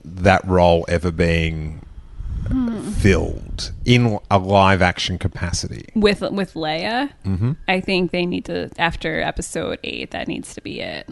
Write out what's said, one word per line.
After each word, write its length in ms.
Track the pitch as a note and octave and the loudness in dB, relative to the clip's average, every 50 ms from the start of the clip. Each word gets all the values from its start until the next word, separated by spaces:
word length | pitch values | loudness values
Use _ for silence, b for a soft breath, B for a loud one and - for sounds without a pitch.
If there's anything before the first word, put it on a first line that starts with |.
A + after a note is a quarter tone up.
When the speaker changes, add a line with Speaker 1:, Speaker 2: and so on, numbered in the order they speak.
| - D2+ | -18 -14
Speaker 1:
that 360 | F2 F#2 F2 G2 F#2 - - F#2+ | -6 2 4 4 6 4 4 2
role 380 | F#2 F2+ F2 F2 E2+ E2+ E2 - | 4 6 6 6 6 4 4 2
ever 240 | F2 E2+ D#2 F2+ | 0 0 0 0
being 680 | E2 D#2+ F2 E2+ E2 E2 D#2+ E2 D#2+ D#2+ D#2 D#2 D#2 D2 - - - - - - - - - - - - - - | 0 2 2 2 2 2 2 0 -2 -4 -6 -8 -8 -10 -14 -16 -18 -18 -18 -14 -12 -10 -8 -6 -6 -4 -4 -2
Speaker 2:
Hmm. 440 | - C4 B3+ A#3 A3+ G#3 - - | -2 -2 -2 -2 -4 -6 -6 -4
Speaker 1:
filled 800 | G#3 - - G2+ F2+ D#2+ E2 E2 - - - - - - - - - - - | -2 2 4 4 4 4 2 -2 -4 -8 -8 -8 -8 -8 -8 -8 -8 -4 2
in 360 | - B2 A#2+ A#2+ A#2 G#2+ - - - | 4 4 4 4 2 0 -2 0 2
a 60 | G2+ G2 | 2 2
live 440 | F#2 F#2+ G2+ G2 G2 F#2+ G2 F2+ | 4 4 6 6 8 8 6 6
action 360 | F2+ F2+ F2 - - - F#2 F2 | 4 2 2 0 -2 -4 -2 -2
capacity? 720 | - F2 - - E2+ F2 - - - - - - - - - | -4 -4 -4 -4 -4 -4 -4 -4 -4 -6 -8 -12 -12 -6 0
Speaker 2:
With, 260 | A3 G#3 G#3 G3+ - | 2 4 4 2 0
with 320 | G3+ - G3 G3 F#3+ - - | -2 -4 -2 -4 -4 -4 -6
Leia? 560 | D#3+ D#3+ D#3 D#3 E3 F3+ G#3+ A3+ B3 C#4+ C#4 - - - | -6 -4 -4 -4 -4 -4 -4 -2 -2 -4 -4 -6 -6 -4
Speaker 1:
Mm-hmm. 280 | G2+ F#2 F2 G#2+ B2 D#3 - - - | -4 -2 0 0 -2 -2 -2 -2 -2
Speaker 2:
I 140 | F#3+ F#3 | 0 0
think 300 | F#3 - G3 F3+ F3+ E3+ | 0 0 0 0 0 0
they 140 | - F3+ F3 | 0 -2 -2
need 200 | F3 F3+ F3+ - | -2 -4 -4 -6
to, 240 | - F3 F3 - - - - | -6 -6 -6 -6 -8 -4 -2
after 420 | E3+ E3+ - - - D#3+ D#3 D#3+ | -2 -2 -2 -4 -4 -4 -4 -2
episode 580 | - - - - E3 - - F3 D#3+ - - - - | -4 -4 -4 -6 -8 -8 -6 -6 -4 -6 -6 -8 -10
eight, 280 | - - - - - | -10 -10 -10 -10 -10
that 180 | - - - - | -10 -8 -8 -8
needs 240 | - - - - - | -8 -8 -10 -12 -16
to 60 | - | -16
be 180 | - - - - | -14 -12 -10 -10
it. 300 | F#2 F2+ D#2+ D2 - - | -10 -10 -10 -12 -12 -12